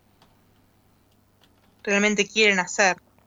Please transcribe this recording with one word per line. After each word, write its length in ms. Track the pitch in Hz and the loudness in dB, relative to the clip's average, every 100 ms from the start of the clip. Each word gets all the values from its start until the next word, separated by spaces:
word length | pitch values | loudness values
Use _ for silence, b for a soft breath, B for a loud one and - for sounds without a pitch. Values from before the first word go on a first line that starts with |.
| _ _ _ _ _ _ _ _ _ _ _ _ _ _ _ _ _ _ | _ _ _ _ _ _ _ _ _ _ _ _ _ _ _ _ _ _
realmente 440 | - 202 208 208 196 | -4 0 0 -2 -4
quieren 320 | 214 214 196 | 0 2 2
hacer. 360 | 175 - 196 175 _ _ | -4 0 0 0 _ _